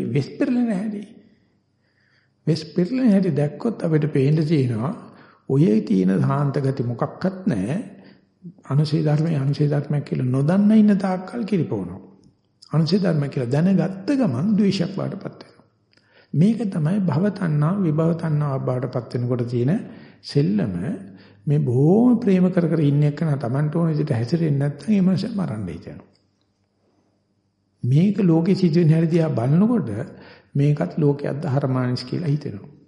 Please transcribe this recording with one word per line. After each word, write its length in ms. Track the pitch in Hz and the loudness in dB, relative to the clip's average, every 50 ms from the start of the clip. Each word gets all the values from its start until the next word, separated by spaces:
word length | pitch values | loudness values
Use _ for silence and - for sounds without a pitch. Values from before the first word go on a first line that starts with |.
| 127 | -2
වෙස් 220 | 120 120 143 131 - | -2 -2 -2 -2 -2
පෙරලෙන 400 | - - 285 277 247 247 240 226 | -4 -4 -2 0 0 0 0 0
හැටි. 320 | 208 180 214 220 202 202 - - - - - _ _ _ _ _ _ _ _ _ _ _ _ _ _ _ _ _ _ _ _ _ _ _ - | -2 -4 -4 -6 -8 -8 -12 -14 -20 -20 -20 _ _ _ _ _ _ _ _ _ _ _ _ _ _ _ _ _ _ _ _ _ _ _ -4
වෙස් 140 | 151 160 - - | -2 -2 -2 -4
පෙරලෙන 460 | - - - 180 190 254 254 262 233 | -8 -2 -2 -2 -2 -2 0 2 4
හැටි 200 | 190 196 190 185 | 4 4 2 2
දැක්කොත් 520 | 139 143 143 147 - - - 117 - - - | 0 0 -2 -2 -4 -4 -6 -6 -4 -2 -2
අපිට 220 | 165 160 151 151 143 | 0 0 2 0 0
පේන්න 300 | - 143 131 143 156 165 | 0 2 2 2 2 2
තියෙනවා 540 | 151 151 170 143 131 120 113 107 117 156 233 - - - - - - - _ _ _ | 2 0 2 0 0 0 -2 -2 -4 -4 -6 -8 -14 -20 -20 -20 -20 -20 _ _ _
ඔය 200 | - 131 139 165 208 214 220 | -2 2 4 4 4 4 2
තියෙන 300 | - - 196 190 185 185 190 175 | 2 2 2 2 4 4 2 2
සාන්ත 380 | 131 131 139 143 147 139 127 | 2 2 0 0 0 0 -2
ගති 260 | 147 135 135 131 - 120 | 0 -2 -2 -2 -2 -2
මොකක්වත් 640 | 120 120 - 151 - - - - 185 190 - - | -4 -2 -2 -4 -6 -4 -4 -4 -4 -4 -2 -2
නැහැ. 320 | 214 135 95 92 110 151 208 - - - - - - - _ _ _ _ _ - 175 - _ | -2 -2 -2 -2 -4 -4 -6 -6 -10 -16 -20 -20 -20 -20 _ _ _ _ _ -20 -20 -20 _
අනුසය 360 | - - 135 147 156 151 - - 151 | -6 -2 0 2 2 2 0 0 0
ධර්මයේ 340 | 151 147 151 156 170 156 | 0 0 0 0 0 -2
අනුසය 280 | 139 135 143 139 - 147 | -2 -2 -2 0 0 0
ධර්මයක් 400 | 143 147 143 139 - 147 143 139 | 0 0 -2 -2 -2 -2 -4 -2
කියලා 260 | - 143 139 131 127 | -4 -4 -2 -2 0
නොදන්න 400 | 123 135 143 151 185 202 208 208 | 0 0 2 2 2 4 4 6
ඉන්න 260 | 220 220 214 208 202 | 6 6 6 6 4
තාක්කල් 460 | 190 196 190 185 185 - - - 240 226 | 2 2 -2 -4 -4 -6 -8 -8 -8 -4
කිරිපොනවා. 580 | - 208 170 135 - 117 101 90 87 92 98 - - - _ _ - _ _ _ _ _ _ - | -2 0 0 0 0 -2 -6 -6 -8 -10 -14 -16 -20 -20 _ _ -20 _ _ _ _ _ _ -12
අනුසය 300 | - - 156 165 151 180 | -2 0 0 2 2 2
ධර්ම 260 | 208 180 180 160 147 139 | 0 2 2 0 0 -2
කියලා 260 | 135 - 143 123 117 | -2 -4 -4 -2 0
දැනගත්ත 580 | 127 147 175 190 190 170 151 143 - - - - | 0 2 2 4 4 2 2 0 -4 -8 -4 -2
ගමන් 380 | 285 269 247 165 120 120 165 220 214 | 0 0 0 0 0 0 0 0 2
ද්වේෂයක් 380 | 185 208 196 185 - 175 156 - | 2 4 2 2 0 -2 -4 -4
බාටපත් 300 | - 135 - - - - - - | -6 -6 -6 -6 -8 -12 -14 -14
වෙනවා. 280 | - - - _ _ _ _ _ _ _ _ _ _ _ _ _ _ _ - - | -14 -20 -20 _ _ _ _ _ _ _ _ _ _ _ _ _ _ _ -6 0
මේක 260 | 139 175 220 233 220 233 | 2 2 2 2 0 -4
තමයි 340 | 190 190 175 147 151 196 214 | -4 -4 -2 -2 0 0 0
භව 260 | 190 165 127 151 196 208 | 0 0 0 0 0 -2
තණ්හා, 420 | 180 - 190 165 151 147 147 160 196 | -2 -2 -4 -2 0 0 0 0 0
විභව 340 | 208 190 160 147 160 160 165 170 | 0 0 0 0 0 0 0 0
තණ්හා 420 | 165 - 160 147 147 147 143 135 135 | -2 -2 -2 -2 -2 -2 -2 -4 -4
බාටපත් 520 | 131 131 127 127 127 127 - 127 117 - | -4 -4 -4 -4 -4 -4 -6 -6 -8 -4
වෙනකොට 340 | - 123 120 123 127 120 120 | -6 -4 -2 -2 -2 -2 -4
තියෙන 260 | 117 123 117 120 135 185 254 - - - - - - - _ | -2 -2 -2 0 0 0 -2 -4 -8 -16 -20 -20 -20 -20 _
සෙල්ලම. 540 | - - - 143 147 175 214 202 170 104 90 87 92 156 220 - 190 - - - - - - _ - | -14 -2 0 0 2 2 2 0 0 -2 -4 -6 -6 -6 -6 -8 -10 -16 -20 -20 -20 -20 -20 _ -4
මේ 160 | 151 143 151 | 0 0 0
බොහොම 600 | 147 127 117 127 143 156 190 220 247 254 240 226 | 2 2 2 4 4 6 6 6 6 4 4 4
ප්‍රේම 260 | - 196 190 180 180 | 2 2 4 4 4
කර 180 | 185 185 180 170 | 2 2 2 0
කර 140 | 156 165 160 | 2 2 2
ඉන්න 220 | 151 143 143 147 147 | 2 2 4 4 2
එක 180 | 147 147 - | 2 0 0
නම් 180 | 170 156 139 135 | -2 -2 -2 -2
Tamanට 360 | - 113 127 139 151 151 151 | -2 -2 -2 0 -2 0 0
ඕන 120 | 165 170 | 0 0
විදිහට 240 | 160 151 147 156 - | 0 0 0 -2 0
හැසිරෙන්නේ 480 | 131 113 120 117 175 160 165 151 139 135 | 0 -2 0 0 0 0 0 0 0 0
නැත්නම් 340 | 139 143 143 - - - 214 | 0 -2 -4 -6 -2 0 2
ඒ 80 | 196 | 4
මනුස්සයා 320 | 180 190 190 143 196 247 240 | 4 2 2 0 -2 -4 -4
මරන්න 340 | 190 175 143 107 107 98 | -4 -4 -4 -4 -6 -6
හිතෙනවා. 440 | 85 76 - - - 73 - - _ _ _ _ _ _ _ _ _ _ _ _ _ _ _ _ _ _ _ _ _ _ _ _ _ _ _ _ _ _ _ _ _ _ - - | -8 -10 -12 -14 -16 -18 -18 -20 _ _ _ _ _ _ _ _ _ _ _ _ _ _ _ _ _ _ _ _ _ _ _ _ _ _ _ _ _ _ _ _ _ _ -6 -2
මේක 340 | 120 135 151 185 208 202 - | 2 4 4 4 2 2 2
ලෝකෙ 340 | 202 170 160 165 165 196 180 | 2 4 4 4 2 2 0
සිදුවෙන 340 | - 185 170 147 175 160 151 | 2 2 2 4 4 4 4
හැටි 220 | 160 165 170 160 | 4 4 2 2
දිහා 180 | 170 170 160 156 | 2 2 0 0
බලනකොට 600 | 135 117 113 135 151 175 208 226 247 214 143 113 101 104 - - - - - - - - _ _ | 0 -2 0 2 2 4 4 4 2 0 -2 -2 -6 -8 -8 -10 -12 -20 -20 -20 -20 -20 _ _
මේකත් 460 | - 143 139 147 147 147 170 175 - | -2 0 2 2 2 0 -2 -4 -2
ලෝකයක් 380 | - 147 143 143 143 - 139 139 139 | 0 0 0 0 0 -4 -6 -6 -6
දහරමානිස් 640 | 147 135 123 139 139 131 127 127 127 123 123 123 - | -4 -2 -2 -2 0 0 -2 -2 -2 -2 -4 -4 -6
කියලා 260 | - - 135 180 147 | -6 -8 -6 -2 -2
හිතෙනවා. 420 | 147 147 - 127 104 98 - - - - _ | -4 -4 -4 -8 -12 -12 -16 -18 -20 -20 _